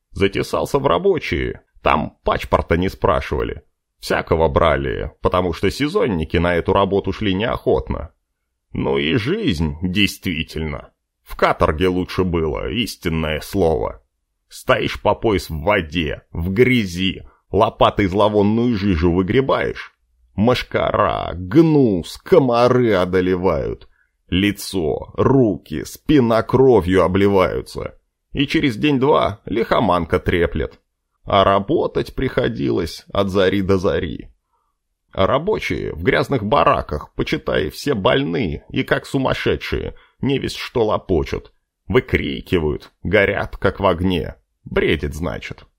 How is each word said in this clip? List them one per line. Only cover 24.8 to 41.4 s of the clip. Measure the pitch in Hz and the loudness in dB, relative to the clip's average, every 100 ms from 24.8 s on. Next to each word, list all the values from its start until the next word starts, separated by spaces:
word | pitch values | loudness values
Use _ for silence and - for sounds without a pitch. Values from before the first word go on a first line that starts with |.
| 76 - - - | -2 -4 -6 0
руки, | - 135 113 90 - 78 | 4 4 4 0 -6 -10
спина | - - - 147 117 113 | -10 -10 2 4 6 2
кровью | - 127 135 110 85 92 | 2 4 6 6 6 4
обливаются. | 85 98 98 98 80 60 - - - - _ _ _ | 4 4 4 4 2 0 -8 -10 -12 -14 _ _ _
И | - 143 | -4 -2
через | 160 147 110 | 0 0 0
день-два | 151 135 135 160 87 101 - | 0 2 2 2 2 -4 -6
лихоманка | - - 151 95 87 82 90 | -4 0 2 2 0 0 -2
треплет. | - 90 82 - 58 - _ _ _ _ | 0 0 0 -2 -6 -10 _ _ _ _
А | - 101 | 0 4
работать | 98 98 98 165 - - - - | 4 4 2 -2 0 -4 -6 -4
приходилось | 131 - 127 - 120 73 87 - - | -2 -2 -2 -2 -2 -2 -4 -8 -6
от | - 101 | -2 0
зари | 98 95 101 | 2 2 2
до | 95 95 | 0 0
зари. | 90 73 87 55 - _ _ _ _ _ _ _ _ - | 2 -2 -4 -10 -14 _ _ _ _ _ _ _ _ -2
А | 95 | 0
рабочие | 135 185 - - 69 50 | 0 -2 -4 -4 -4 -6
в | - | -2
грязных | 95 151 135 139 | 0 0 0 -2
бараках, | 104 147 156 127 - 147 - - | 0 2 4 2 -2 -8 -8 -8
почитай, | 123 156 - - 76 | -4 -4 -2 -2 -2
все | - 143 117 | -6 -4 0
больные | 110 135 151 160 92 71 - | 2 2 0 -2 -4 -6 -6
и | 131 | -6
как | 127 139 - | -2 -2 -2
сумасшедшие, | 139 127 123 113 78 - 57 50 - _ - | -2 -2 -2 -4 -4 -4 -6 -6 -12 _ -6
не | 127 139 | -2 -2
весть | - - | -4 -8
что | - 123 107 | -6 -2 0
лопочут. | 90 - 82 69 - | -2 0 -2 0 -6